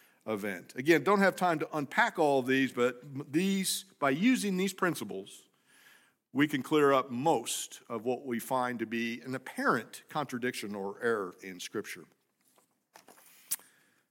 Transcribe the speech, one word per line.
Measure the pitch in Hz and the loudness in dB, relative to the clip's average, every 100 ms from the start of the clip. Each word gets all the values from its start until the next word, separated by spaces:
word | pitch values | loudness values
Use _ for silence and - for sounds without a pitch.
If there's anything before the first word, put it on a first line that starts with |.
| _ _ - | _ _ -6
event. | 107 104 90 - - | -4 -4 -6 -10 -2
Again, | 139 165 | 4 4
don't | 143 202 | 6 4
have | 196 - | 4 4
time | 180 156 | 0 0
to | 156 156 | -2 -4
unpack | 139 - 233 - | -2 2 2 4
all | 143 135 | 4 4
of | 127 | 4
these, | 131 131 | 2 2
but | 123 123 127 | 2 0 0
m-, | 147 135 139 | -12 -12 -2
these, | 147 190 196 185 - - - | 0 2 0 0 -4 -6 -2
by | 139 | 0
using | 139 233 240 196 185 | 2 2 2 0 0
these | 196 | -2
principles, | 190 185 - 104 95 101 - _ _ _ _ - - _ _ _ | 0 0 0 -6 -8 -10 -18 _ _ _ _ -20 -20 _ _ _
we | 127 151 | 2 2
can | 139 | 2
clear | - 156 143 | 2 4 6
up | 135 135 | 6 2
most | 123 151 131 113 - - - - | 0 2 2 0 -6 -8 -14 -10
of | 113 | -6
what | 117 127 139 | -4 -4 -4
we | 117 | -6
find | - 131 123 120 | -2 0 0 -2
to | 113 | -4
be | 117 117 120 131 | -2 -4 -6 -8
an | 127 | -10
apparent | - - 269 135 110 - - | -8 -2 0 0 -2 -16 -8
contradiction | 160 139 123 123 - 104 | -6 -4 -4 -4 -6 -8
or | 101 98 - | -6 -8 -4
error | 120 110 92 - | -2 -2 -4 -10
in | 95 90 | -16 -14
Scripture. | - 110 95 90 78 _ _ _ _ _ _ _ _ - - - - - - - - _ _ _ _ | -8 -6 -8 -12 -16 _ _ _ _ _ _ _ _ -20 -20 -20 -20 -16 -10 -10 -10 _ _ _ _